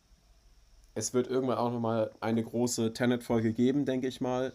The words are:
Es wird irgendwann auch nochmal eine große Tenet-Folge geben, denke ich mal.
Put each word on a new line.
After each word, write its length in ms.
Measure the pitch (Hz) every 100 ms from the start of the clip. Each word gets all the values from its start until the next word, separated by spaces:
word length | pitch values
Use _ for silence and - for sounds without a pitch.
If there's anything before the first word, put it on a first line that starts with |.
| _ - _ _ _ - _ - -
Es 180 | 107 -
wird 140 | 123 120
irgendwann 300 | 127 131 110
auch 120 | 120
nochmal 440 | 120 113 113 110 -
eine 220 | 110 113
große 520 | 113 117 120 120 113
Tenet-Folge 580 | 113 123 123 - 117 110
geben, 320 | 110 123 143
denke 240 | 135 131 131
ich 140 | -
mal. 320 | 127 127 131